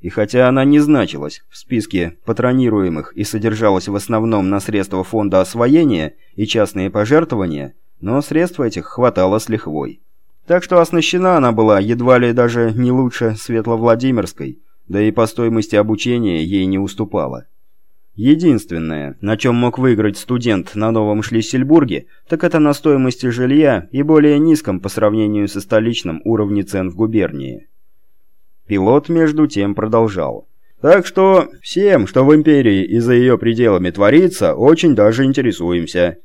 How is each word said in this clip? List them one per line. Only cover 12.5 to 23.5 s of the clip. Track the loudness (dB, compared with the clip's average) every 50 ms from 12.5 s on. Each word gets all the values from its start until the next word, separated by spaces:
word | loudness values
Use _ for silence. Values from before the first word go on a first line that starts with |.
| 2 0 -2 0 0
не | 0 0 0
лучше | 2 0 0 -2 -2 -2 -4 -4 -4 -4
Светловладимирской, | -8 -4 -4 -4 -2 -2 -2 0 2 2 2 2 2 -2 0 -2 -2 -4 -8 -12 -12 -12 -12 -14 -20 -20 -20 -20 -16 -8
да | -4 0
и | 0 0
по | 2 0 0 -2
стоимости | 0 -2 -2 -2 0 -2 -2 0 0
обучения | 0 2 2 -2 -4 -2 -4 -2 -2 -2 -2 -2 -2 -2
ей | -2 -2 -2 0
не | 0 -2 -2
уступала. | -4 -6 -6 -8 -8 -4 -4 -4 -4 -4 -8 -10 -16 -18 -20 -20 -20 -20 -20 -20 -20 -20 -20 -20 -20 -20 -12
Единственное, | -4 2 2 2 4 4 2 2 0 -2 -6 -8 -6 -6 -6 -6 -8 -8 -10 -12 -10
на | -4 -4 -4 -2
чем | 0 0 0
мог | 0 0 -2 -2 0
выиграть | 0 2 2 2 2 -2 -2 -4
студент | -8 -6 -6 -4 0 0 -2 -2 -2 -6 -6
на | -4 -4 -2
Новом | 0 0 0 0 -2 -2 -4
Шлиссельбурге, | -2 -4 -4 -4 -2 -2 -4 0 4 4 4 4 2 -4 -8 -8 -12 -20 -20 -8 -6
так | -4 -2 -2
это | 0 0 2
на | 2 2 0
стоимости | 0 0 0 2 2 2 -2 -2 -4 -4 -4
жилья | -2 -2 0 2